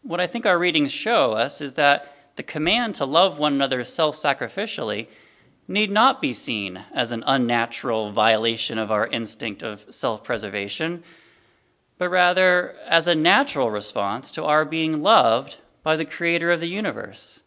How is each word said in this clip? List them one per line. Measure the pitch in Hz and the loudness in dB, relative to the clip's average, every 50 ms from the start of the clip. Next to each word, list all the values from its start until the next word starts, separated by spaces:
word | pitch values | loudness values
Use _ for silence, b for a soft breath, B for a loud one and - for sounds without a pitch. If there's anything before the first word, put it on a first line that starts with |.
| _ | _
what | 262 165 175 | -6 -4 -2
I | 180 | -2
think | 175 - 233 - | -2 -4 0 2
our | 208 180 175 | 4 4 4
readings | 175 180 160 160 147 139 | 4 2 2 2 2 0
show | - - - 214 240 208 143 120 | -2 -4 -2 2 2 4 4 4
us | 110 107 120 143 - - | 2 0 0 -2 -2 -8
is | 147 139 131 | -8 -8 -2
that | - 147 143 143 147 B B B B B B B | 2 4 4 4 4 B B B B B B B
the | - - | -14 -14
command | - - 156 156 170 208 240 247 220 196 | -8 -6 -2 0 2 2 0 0 -2 -2
to | - 147 | -4 -4
love | 131 139 165 185 190 165 147 | 2 4 4 4 4 2 0
one | 151 151 143 | 0 0 2
another | 139 139 135 131 127 120 | 2 0 0 0 -4 -4
self-sacrificially | - - - 160 151 147 - - 147 135 - 127 110 - - 208 214 - - 139 110 104 104 117 b b b b b b b b b b b _ | -6 -2 0 -2 -2 -2 -4 -4 -4 -4 -4 -6 -8 -6 -8 -8 -6 -6 -6 -6 -4 -6 -6 -8 b b b b b b b b b b b _
need | - 185 202 214 196 | -4 -2 -2 0 0
not | 202 208 233 269 277 - | 2 2 2 2 0 0
be | - 135 | -4 -4
seen | 120 - - - 120 107 101 95 90 95 104 - - | -4 -4 -6 -6 -6 -6 -6 -8 -10 -12 -16 -8 -4
as | - 123 113 | -4 -2 -2
an | 120 113 - | -4 -4 0
unnatural | - 139 135 123 117 120 117 117 117 - - - 131 113 110 110 104 | 0 2 2 2 2 2 0 0 -2 -6 -8 -4 -2 -2 -2 -2 -2
violation | 101 113 107 113 110 107 113 117 117 113 - - 120 | 0 2 4 4 4 4 2 0 -2 -2 -4 -4 -4
of | 113 110 101 | -4 -2 0
our | 110 104 110 | 0 0 0
instinct | 110 - 120 113 104 - _ 120 113 101 - - | 0 -2 -6 -6 -6 -8 _ -8 -8 -8 -8 -10
of | 110 107 104 - - | -10 -10 -10 -14 -14
self-preservation, | - - - 123 110 107 - - 123 110 104 101 95 104 98 101 - - 156 165 175 170 170 b b b b b b b b b b b b b b b _ _ _ | -10 -4 -4 -4 -4 -4 -4 -6 -6 -6 -4 -6 -6 -6 -6 -6 -6 -6 -6 -6 -6 -8 -12 b b b b b b b b b b b b b b b _ _ _
but | _ 180 180 | _ -4 0
rather | 180 185 180 180 180 185 185 185 180 180 180 - - - - | 2 4 4 4 4 4 4 4 4 2 0 -4 -10 -14 -4
as | - - 165 160 | 2 2 2 4
a | 175 170 | 2 2
natural | 156 156 170 190 226 285 277 - 156 131 113 | 2 4 4 4 4 2 0 0 0 0 0
response | 107 104 101 - - 110 101 98 104 123 131 - | 0 -2 -6 -4 -4 -2 -2 -2 -2 -6 -8 -10
to | - - 151 | -8 -6 0
our | 151 151 156 156 | 2 2 2 2
being | 143 156 160 160 160 160 151 | 2 -2 -2 -2 0 -2 0
loved | 151 190 226 190 131 117 113 123 165 - - - _ _ _ _ | 4 6 6 6 6 6 4 2 0 -6 -16 -20 _ _ _ _
by | _ 156 156 | _ 0 0
the | 156 160 | 0 0
creator | 160 - - 175 170 170 170 165 170 | -6 -6 -4 -2 0 0 0 2 2
of | 175 160 | 0 0
the | 170 170 | 0 -4
universe. | 180 202 214 175 113 107 104 101 98 - - - - - _ | -4 -4 -4 -4 -4 -6 -10 -10 -12 -16 -16 -16 -18 -20 _